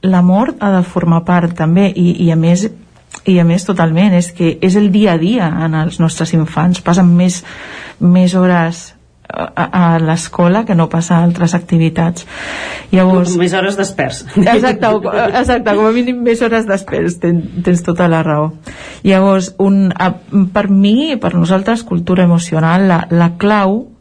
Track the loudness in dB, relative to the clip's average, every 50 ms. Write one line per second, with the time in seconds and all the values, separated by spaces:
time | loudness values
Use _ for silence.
0 | 0 2 2 4 4 4 4 2 0 0 -4 -4 -2 0 0 0 0 -2 -4 -4
1 | 0 0 0 0 0 0 0 0 0 -2 -2 -2 -2 0 2 2 2 0 0 0
2 | 0 0 2 2 0 2 2 2 2 2 2 2 0 -4 -8 -10 -20 -20 _ -20
3 | _ _ -20 -8 _ 0 2 4 4 4 2 0 0 -2 -2 0 0 0 2 2
4 | 2 2 2 0 0 -2 -4 -2 -2 -2 -2 0 0 2 2 4 2 2 2 2
5 | 2 2 2 2 0 0 0 0 0 -2 -2 -2 -2 -2 0 0 -2 -2 -2 0
6 | -2 -2 0 -2 -4 -2 0 0 0 0 -2 -2 0 0 0 0 0 0 2 4
7 | 4 4 4 4 2 2 0 -4 -10 -16 -18 -18 -18 -18 -18 -18 -18 -20 -10 _
8 | 2 2 4 4 4 2 2 2 2 2 2 2 0 -2 -4 -8 -14 -20 _ _
9 | _ _ _ _ _ _ -10 -10 -10 -10 -6 -6 -6 -4 0 0 2 2 2 2
10 | 0 0 -2 -2 -4 -8 -2 0 2 2 2 0 0 0 0 0 0 0 0 -4
11 | -2 0 0 2 2 2 0 0 -2 -2 -2 -2 -2 0 0 2 2 0 0 0
12 | -2 -2 -4 -6 -12 -18 -16 -14 -12 -12 -12 -10 -12 -12 -12 -14 -8 0 2 2
13 | 4 4 4 2 2 0 0 0 0 0 0 -2 -2 -2 -2 -4 -4 -6 -4 -6
14 | -6 -6 -6 -10 -14 -4 0 2 2 4 4 2 2 0 -2 0 0 0 0 0
15 | -2 -4 -2 -2 -2 0 0 -2 0 0 -2 -2 0 0 0 2 2 2 2 0
16 | -2 -2 -4 -2 0 -2 0 0 0 -2 0 -2 -2 -2 -4 -4 -4 -6 -6 -4
17 | -2 -4 -4 -2 -2 0 0 0 -2 -4 -8 -4 -2 0 0 0 0 -4 -2 0
18 | 0 2 2 0 0 0 0 -2 -2 -4 -6 -10 -16 -18 -18 -18 -18 -20 -20 -4
19 | 0 2 2 4 4 4 2 2 0 -4 -4 -2 0 2 2 2 2 0 0 0
20 | -2 -2 -2 -4 -10 -2 0 0 0 2 0 -2 0 2 2 2 4 4 2 2
21 | 0 -2 -4 -4 -4 -2 0 0 0 2 0 0 0 -2 -4 -4 -4 -6 -6 -6
22 | -2 -2 0 2 2 2 2 0 0 -2 -4 -2 0 0 2 2 2 2 2 0
23 | 0 0 0 2 2 0 0 0 0 0 2 2 2 0 0 -2 -6 -10 -18 _